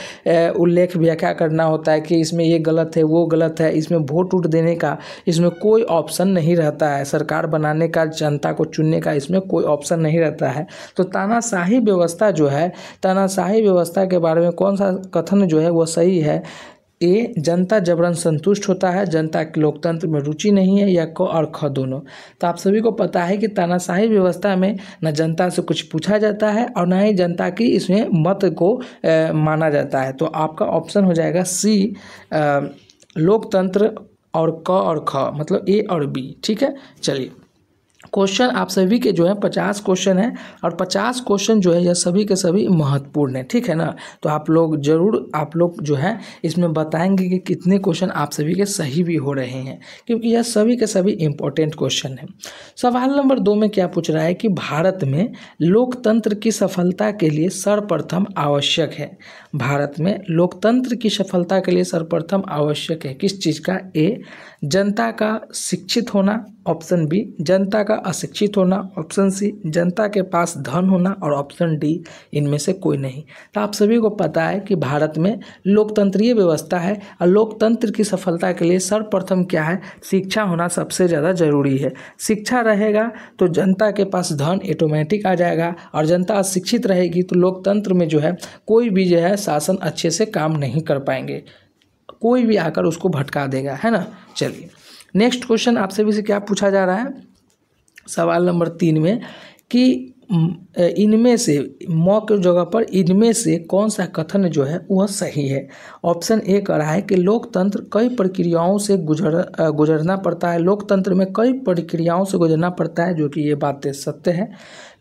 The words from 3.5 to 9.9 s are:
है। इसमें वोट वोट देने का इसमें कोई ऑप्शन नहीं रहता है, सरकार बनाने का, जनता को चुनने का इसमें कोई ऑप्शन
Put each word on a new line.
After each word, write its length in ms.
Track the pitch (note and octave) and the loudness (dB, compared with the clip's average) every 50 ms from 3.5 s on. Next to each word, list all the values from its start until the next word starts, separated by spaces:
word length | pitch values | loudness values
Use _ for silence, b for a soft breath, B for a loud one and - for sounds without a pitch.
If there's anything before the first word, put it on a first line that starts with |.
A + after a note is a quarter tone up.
| D#3+ - | 0 0
है। 180 | E3 D#3 - | 0 0 0
इसमें 220 | D#3 D#3 - F3 E3 | 0 0 0 0 0
वोट 340 | D3+ C3 D3+ E3+ F#3 F#3 F#3 | 0 0 0 0 0 2 0
वोट 140 | F#3 E3 | 0 2
देने 280 | D#3 D#3 E3 D#3+ E3+ E3+ | 2 2 2 2 2 0
का 220 | E3 D#3+ D3 C#3+ D3 B B B B B | 0 -2 -2 -4 -4 B B B B B
इसमें 240 | - E3 E3 F3 F3 | 0 2 2 2 2
कोई 300 | E3+ F3 G#3 G#3 A3 A3+ | 2 2 2 4 4 4
ऑप्शन 460 | A3+ - E3 E3 D3 D#3+ - - F3+ | 4 2 0 0 0 0 -2 0 0
नहीं 280 | G3 G3 F3+ D3+ E3 F3 | 2 2 2 2 2 2
रहता 340 | E3+ D#3+ D3+ C#3+ - D#3+ D3+ | 2 2 0 0 0 0 0
है, 160 | C#3+ C#3 C#3+ | 0 -2 -2
सरकार 420 | C#3 - D3+ D3 D3+ D3+ D#3+ E3 | -2 -2 -2 -2 0 -2 -2 -2
बनाने 400 | D#3+ D#3+ D#3 D#3 D3+ D3+ D#3 E3 | -2 -2 0 0 0 0 0 0
का, 180 | E3 E3 E3+ D#3+ | 0 2 0 0
जनता 460 | D#3 D#3 - D3+ D3+ D3 D3 - D#3+ | 0 -2 -2 -2 -2 -2 0 -2 -2
को 140 | D#3 - D#3 | -2 -2 -4
चुनने 360 | D#3 - - D#3 D#3 D#3+ E3 | -2 -2 0 0 0 0 0
का 120 | D#3+ E3 D#3 | 0 -2 -2
इसमें 280 | C#3+ C3+ - F3+ F#3+ | -2 -2 -2 -2 -2
कोई 220 | F#3+ F#3+ F#3+ E3+ - | -2 -2 -2 -2 0
ऑप्शन 360 | - D3 C#3+ D3 - | 0 0 -2 -2 -2